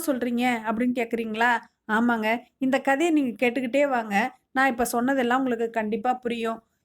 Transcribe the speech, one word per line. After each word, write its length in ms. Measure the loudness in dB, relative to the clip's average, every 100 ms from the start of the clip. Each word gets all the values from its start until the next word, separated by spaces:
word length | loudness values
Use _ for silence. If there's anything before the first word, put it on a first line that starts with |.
| 2
சொல்றீங்க?" 400 | -2 -2 0 0 0
அப்படின்னு 340 | -2 -2 0 0
கேக்குறீங்களா? 560 | -2 -4 -4 0 2 0 -4 _ -2
ஆமாங்க, 360 | 0 2 2 0 -2 -4 -6
இந்த 200 | 0 0
கதையை 300 | 2 2 2
நீங்க 200 | 2 0 0
கேட்டுக்கிட்டே 480 | 0 0 0 2 2
வாங்க. 260 | 0 0 0 -2 -4 _
நான் 200 | 0 2
இப்ப 140 | 2 0
சொன்னதெல்லாம் 540 | 0 0 2 2 2
உங்களுக்கு 260 | 0 -2 -2
கண்டிப்பா 420 | -2 -2 -2 -2
புரியும். 460 | -2 -4 -4 -4 -6 -12 _